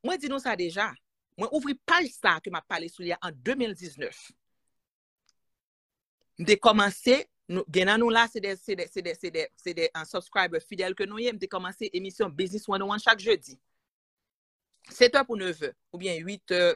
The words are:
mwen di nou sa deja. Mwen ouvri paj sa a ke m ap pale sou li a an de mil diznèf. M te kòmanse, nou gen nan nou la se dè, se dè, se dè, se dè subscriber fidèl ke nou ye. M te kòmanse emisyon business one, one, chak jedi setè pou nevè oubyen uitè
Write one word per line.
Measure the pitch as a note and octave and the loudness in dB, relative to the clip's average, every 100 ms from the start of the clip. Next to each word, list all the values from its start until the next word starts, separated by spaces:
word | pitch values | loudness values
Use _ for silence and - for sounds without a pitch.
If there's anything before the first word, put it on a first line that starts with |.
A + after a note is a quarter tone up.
mwen | B3 F4+ | -2 -2
di | C#4+ | -2
nou | C4+ | -4
sa | C4 G3 | -2 -2
deja. | F3 F3+ G#3 - _ _ _ - | -4 -2 -4 -6 _ _ _ -8
Mwen | G#3+ | -2
ouvri | D4+ C#4+ C4 - | -2 -2 -6 2
paj | F4 D#4 | 2 2
sa | - G3+ D#3+ | 0 2 2
a | |
ke | - | -4
m | F3 | -10
ap | _ | _
pale | E3+ E3 | -8 -6
sou | - F3 | -10 -6
li | |
a | E3+ | -6
an | F3+ | -6
de | C#3+ B2+ C4+ | -6 -4 -2
mil | A#3 F#3+ | -2 -4
diznèf. | F3 C#3+ B2+ - - _ _ _ _ _ _ _ _ _ _ _ _ _ _ _ _ _ _ _ _ - | -14 -10 -10 -10 -20 _ _ _ _ _ _ _ _ _ _ _ _ _ _ _ _ _ _ _ _ -6
M | E3+ | 2
te | G3+ | 6
kòmanse, | A#3 G#3+ G3+ F#3+ B3 C4+ - _ - | 6 6 2 2 4 4 2 _ -6
nou | F3+ - | -6 0
gen | E3+ F#3 | 2 4
nan | A3 | 4
nou | A#3 | 4
la | A3+ A#3 | 4 2
se | A3+ | -2
dè, | G3 G3 | -6 -8
se | - F#3+ | -6 -6
dè, | E3 | -6
se | G3 | -8
dè, | F3 E3 F3+ E3 D#3 _ | -8 -8 -6 -6 -6 _
se | F3+ E3 | -10 -2
dè | E3 E3 D#3 | -2 -4 -8
subscriber | F#3+ - G3+ F3+ E3 | -8 -4 -2 0 -2
fidèl | - F#3+ F#3 F#3+ | -6 -6 -6 -4
ke | G3 | -6
nou | G#3+ | -4
ye. | A#3+ | -6
M | G#3+ | -4
te | F#3+ | -8
kòmanse | F#3+ F#3 - A3 | -6 -8 -10 -8
emisyon | F3+ F#3+ - G3+ | -6 -8 -4 -4
business | C#3+ F#3+ G#3 - | -2 -6 -6 -4
one, | F#3+ G3 | -4 -2
one, | G#3+ | 0
chak | A#3+ A3 | 0 0
jedi | G3 F#3 - C3 _ _ _ _ _ _ _ _ _ _ _ _ - | 2 0 -2 -20 _ _ _ _ _ _ _ _ _ _ _ _ -20
setè | - B3 C4+ B3+ | 4 6 6 0
pou | A3 | -4
nevè | F#3 D#3 C#3+ - _ | -4 -4 -8 -10 _
oubyen | F3+ F#3 E3 | -8 -6 -6
uitè | E3+ G3+ - F3+ F3 | -8 -12 -2 4 4